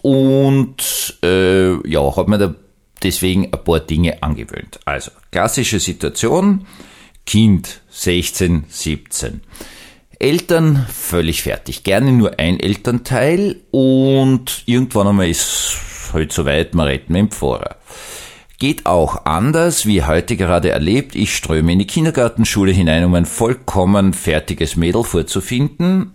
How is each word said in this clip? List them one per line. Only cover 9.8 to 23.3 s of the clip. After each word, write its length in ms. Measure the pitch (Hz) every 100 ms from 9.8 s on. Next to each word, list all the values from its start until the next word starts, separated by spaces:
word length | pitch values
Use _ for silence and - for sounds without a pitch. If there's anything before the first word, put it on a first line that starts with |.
| - - _ -
Eltern 680 | 135 170 - 165 160 139 117
völlig 520 | - - 87 80 -
fertig, 400 | - - - -
gerne 300 | - 98 135
nur 260 | 123 101 -
ein 200 | 147 90
Elternteil 1000 | 95 104 - 120 - 127 139 175 202 - _
und 960 | 135 131 131 135 135 135 127 131 - -
irgendwann 440 | 123 127 107 101
einmal 200 | 101 87
ist 480 | 82 - - - - - - -
halt 200 | 80 78
soweit, 400 | - 69 73 82
man 140 | 85 73
redet 240 | 67 -
mit 80 | 87
dem 100 | 104
Pfarrer. 460 | - 71 57 50 - - - - - - - - -
Geht 280 | 135 - -
auch 400 | 90 73 - -
anders, 580 | 80 120 165 170 165 107
wie 160 | 98
heute 340 | 67 82 - 101
gerade 360 | 87 87 -
erlebt. 420 | - 78 123 139
Ich 220 | - 107 -
ströme 380 | - 80 82
in 40 | 92
die 80 | 196
Kindergartenschule 840 | 170 160 143 120 - 110 - 95
hinein, 340 | 92 82 80 87
um 80 |
ein 140 | 87
vollkommen 840 | 82